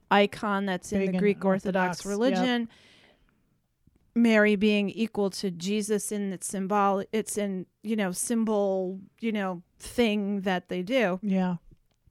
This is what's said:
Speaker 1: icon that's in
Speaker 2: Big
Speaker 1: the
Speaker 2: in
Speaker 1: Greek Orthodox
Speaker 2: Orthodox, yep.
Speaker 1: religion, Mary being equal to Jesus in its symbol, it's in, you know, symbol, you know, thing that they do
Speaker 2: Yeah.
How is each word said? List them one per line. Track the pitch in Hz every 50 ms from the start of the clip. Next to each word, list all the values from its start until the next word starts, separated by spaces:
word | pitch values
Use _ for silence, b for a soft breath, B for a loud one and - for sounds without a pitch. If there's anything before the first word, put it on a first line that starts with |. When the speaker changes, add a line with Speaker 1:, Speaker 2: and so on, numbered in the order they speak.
| _ -
Speaker 1:
icon | - 202 202 202 - - - 214 202 196 196
that's | 202 185 180 - -
in | 214 196
Speaker 2:
Big | 196 190
Speaker 1:
the | 185
Speaker 2:
in | 185
Speaker 1:
Greek | 202 208 196 190 185
Orthodox | 190 185 190 - 202 185 190 180 180 175 - -
Speaker 2:
Orthodox, |
yep. | 196
Speaker 1:
religion, | 202 202 233 269 285 185 254 254 247 240 233 226 b b b b b b b b b b b b b _ _ _ _ _ _ _ _ _ _ _ _ _ _ _ -
Mary | 233 233 233 226 214 208 214 214
being | 190 208 214 208 208 202 190
equal | - 190 226 214 - 202 202 190
to | - - - 196
Jesus | 175 165 170 190 208 214 208 208 214 202 - -
in | 214 208 202 196 190
its | 170 -
symbol, | - - 190 190 185 208 208 196 202 196 196 190 -
it's | - 220 208 - - 214
in, | 202 202 190 185 170 - _ _
you | - 214 226
know, | 214 202 185
symbol, | 180 - - - 240 226 226 220 220 202 202 196 190 190 185 185 190 190 - - _ -
you | 226 226
know, | 214 214 196 190 185 170 - _ _ -
thing | - - - - 240 220 208 214 202 196 208 202
that | 185 202 185 180 - -
they | 180 180
do | 185 185 262 269 220 180 180 185
Speaker 2:
Yeah. | - 202 190 190 185 180 175 165 _ - - _ _ _ _ _ _ -